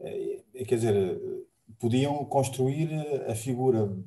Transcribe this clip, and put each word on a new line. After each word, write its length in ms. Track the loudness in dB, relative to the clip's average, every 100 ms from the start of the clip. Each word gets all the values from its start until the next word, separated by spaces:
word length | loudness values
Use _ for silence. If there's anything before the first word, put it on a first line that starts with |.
Eh, 420 | -8 -6 -4 -6 -10 -10 0
quer 80 |
dizer, 460 | 2 4 4 2 0 -6 -8 -10 _ -20 -4
podiam 460 | 2 4 2 0
construir 640 | 0 2 2 2 0 2 -2 -2 -2 -2 -2
a 60 |
figura 640 | -4 -2 -2 0 0 0 -4